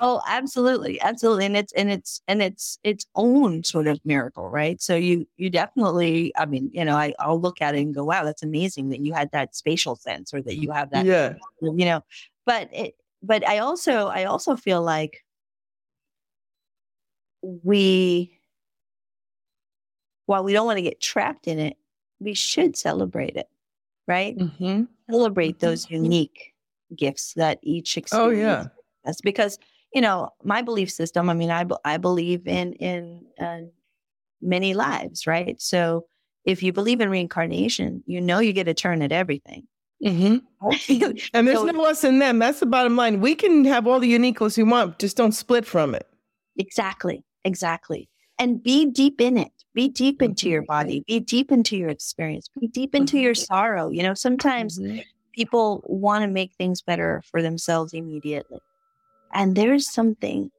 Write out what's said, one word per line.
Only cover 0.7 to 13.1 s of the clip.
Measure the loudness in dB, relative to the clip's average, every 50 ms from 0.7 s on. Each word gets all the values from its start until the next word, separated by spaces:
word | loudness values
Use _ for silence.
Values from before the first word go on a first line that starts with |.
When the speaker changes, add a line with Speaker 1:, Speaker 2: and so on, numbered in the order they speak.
| 2 0 -2 -4 -4 -2 -2
Speaker 1:
absolutely, | -2 -2 0 2 2 2 2 0
and | 0 0 0
it's, | -2 -2 -2
and | -2 0 0
it's, | 0 -4 -6 -10 -14 -8 _
and | -2 0 0
it's | 0 -2 -2 -6 -10 -12 -10 -4 -2
its | -2 -2 -4 -6 -8 -2
own | 0 2 4 6 6 4 4 2 -2 -4
sort | -4 -2 0 0
of | 0 0 -2 -2
miracle, | -2 0 0 -2 -4 -6 -10 -10 -6
right? | -4 -2 -2 -2 -4 -4
So | -2 -2 0
you, | 2 2 2 2 0 -2 -4 _
you | -8 -4 -2
definitely, | 0 0 -2 0 0 0 0 2 2 2 2 2 2 0 0 -2 -2 -2
I | -2
mean, | -2 -2 -4 -4 -4 -4
you | -2 0
know, | 0 2
I, | 2 0 0 -2 -4
I'll | -2 0 0 0
look | 0 -2 -2 -2
at | -2 -2 0
it | -2
and | -2 -2 -4
go, | -4 -4
"Wow, | -2 -2 -2 -2
that's | -4 -6 -6 -6
amazing | -6 -4 -2 -2 -4 -4 -6 -6 -6
that | -6 -4
you | -6 -4 -4
had | -4 -4 -4 -4
that | -4 -4 -4 -8
spatial | -6 -2 -2 -2 0 -2 -4 -6
sense, | -8 -8 -10 -10 -10 -10 -10 -10
or | -10
that | -8 -8 -6
you | -6 -6 -4
have | -4 -4 -4 -2 -2
that," | 0 2
Speaker 2:
Yeah. | 4 4 2 2 0 -4 -10 -18 -20 -12 _
Speaker 1:
you | -6 -2 0 0 2
know. | 2 0 -2 -4 _ -20 -20 -20 -20 _ _ _
But | -2 -2 -2 -4 -6 -8
it, | -8 -10 -10 -10 _ _ _